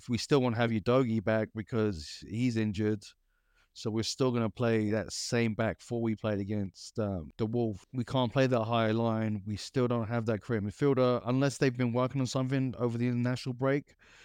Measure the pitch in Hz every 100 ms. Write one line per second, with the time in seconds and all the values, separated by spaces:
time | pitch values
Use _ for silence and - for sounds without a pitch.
0 | - 117 - 143 127 113 120 110 107 127
1 | 123 110 107 110 110 110 104 117 107 85
2 | 71 - - 110 127 113 107 95 107 107
3 | - - _ _ _ _ _ - 117 110
4 | 107 - 131 120 110 - 120 113 104 107
5 | 92 - - 120 117 104 110 - - 117
6 | 113 107 110 104 101 104 95 - - -
7 | 104 92 73 - 110 120 113 98 - 127
8 | 117 131 120 139 131 123 110 117 110 113
9 | 117 110 110 104 95 101 - 139 123 120
10 | 107 120 110 107 - 113 101 - 143 131
11 | 127 123 120 131 139 - 139 123 123 117
12 | 127 139 127 135 131 135 131 - 120 117
13 | 123 120 123 127 131 120 135 143 - _
14 | - -